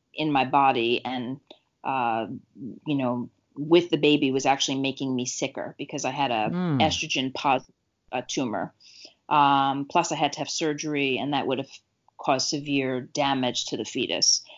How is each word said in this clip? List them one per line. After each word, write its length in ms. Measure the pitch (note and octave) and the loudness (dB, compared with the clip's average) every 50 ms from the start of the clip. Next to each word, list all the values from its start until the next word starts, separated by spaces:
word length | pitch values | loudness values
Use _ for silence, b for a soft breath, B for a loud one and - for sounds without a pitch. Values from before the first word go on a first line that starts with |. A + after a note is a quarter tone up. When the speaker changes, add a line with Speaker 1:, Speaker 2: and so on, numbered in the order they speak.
| _ _ _ | _ _ _
Speaker 1:
in 180 | - D#3 D#3 | -4 -2 0
my 140 | C#3+ C3+ C3+ | 2 2 2
body 560 | C3 D3 C#3+ C#3 C3+ B2+ B2 A2+ A#2 A#2+ - - | 4 4 4 6 6 4 4 2 2 2 0 0
and, 340 | A#2+ C3 B2+ A#2+ A#2+ C3+ C#3 _ B B B B _ _ _ - | -4 -6 -4 -6 -6 -8 -10 _ B B B B _ _ _ -6
uh, 420 | C3+ C3+ C3 A#2+ A#2 A2+ A2+ A2 G2 - - - _ _ G2 B2+ G#2+ - - _ | -4 -2 0 0 0 0 0 -2 -4 -8 -12 -14 _ _ -14 -14 -14 -14 -10 _
you 100 | D#3 D3 | -2 0
know, 340 | C#3 C3 B2 B2 B2 A#2 - - _ _ _ _ | 0 0 0 0 -2 -4 -8 -12 _ _ _ _
with 340 | - G3 D#3 E3+ F3 E3+ F3 | -10 2 6 6 6 6 4
the 80 | E3 | 0
baby 320 | D3 D3 D3+ D3+ C#3+ D3 C3+ | 2 4 4 4 4 4 2
was 140 | C3 C3+ B2+ | 0 2 2
actually 320 | C3+ C#3 C#3 - - C3+ | 2 2 2 0 -2 -2
making 380 | C3+ C3+ C3+ C3+ - C#3 C3+ C3 | -2 -2 -2 -4 -4 -4 -4 -2
me 100 | B2 B2 | -4 -4
sicker 500 | B2+ - - D3+ C3 - - - - - | -6 -4 -4 -6 -6 -4 -8 -10 -10 -10
because 280 | - C#3+ - D#3 C#3 C#3+ | -12 -12 -10 -8 -6 -6
I 60 | C3 | -4
had 200 | - D3 C#3 B2+ | -2 -2 -2 0
a 180 | A#2 A2 G#2+ A2 | 0 0 0 -2
Speaker 2:
Hmm. 280 | E3+ F3+ F3+ E3+ D3 C3 | -2 -2 0 0 2 2
Speaker 1:
estrogen 540 | D#3 D#3 - - D#3+ D#3+ - C#3 C3 C3 C3 | 2 2 2 -2 -2 -2 -2 -2 -2 -2 -4
pos-, 360 | - - C#3+ C3 C3 - _ _ _ _ _ _ _ _ _ | -2 2 2 2 2 0 _ _ _ _ _ _ _ _ _
a 100 | - B2+ | -6 -6
tumor. 520 | B2 - - D#3 C3+ A2+ G#2+ F2+ F2+ - - B B B B B B B B B B - | -6 -4 -4 -4 -2 -2 -2 -4 -4 -6 -8 B B B B B B B B B B 0
Um, 560 | D3+ D3+ C#3+ C#3 C#3 C#3 C3+ C#3 C3+ C#3 C#3 | 2 4 6 6 6 4 4 2 0 -2 -4
plus 260 | - - F3 E3 - | 0 0 0 0 2
I 40 | D#3+ | 0
had 180 | C#3+ D3+ C#3+ - | 0 0 -2 0
to 60 | - | -4
have 100 | D#3 - | -6 -6
surgery, 680 | - - F3 D#3 D3 D3 D#3+ D#3 D3+ C#3+ C#3+ C3+ B2+ | -4 -2 -2 -2 -2 -2 -4 -4 -2 0 0 0 0
and 160 | G#2 B2 C#3+ D3 | -2 -2 -2 -2
that 140 | C#3 G2+ | -2 0
would 100 | A2 C3 | -2 -2
have 140 | A#2 C3 - - - _ _ _ _ _ _ _ | -2 -4 -8 -14 -20 _ _ _ _ _ _ _
caused 320 | - - - C#3 C3 - - | -6 0 0 0 0 0 -2
severe 520 | - C#3+ D3 D3 C#3 C#3 C3 B2+ C3 B2+ | -4 -4 -4 -2 -2 0 0 0 -2 -4
damage 640 | C3+ - - D3 C#3+ C#3 C#3 C3 B2+ B2 A#2 - - | -6 -6 -4 -2 0 0 0 0 0 -2 -2 -4 -6
to 100 | - - | -4 -6
the 80 | A#2 G#2+ | -6 -6
fetus. 580 | - - C#3 G#2+ - E2+ - - - - - B B B | -6 -4 -4 -2 -2 0 2 2 2 2 2 B B B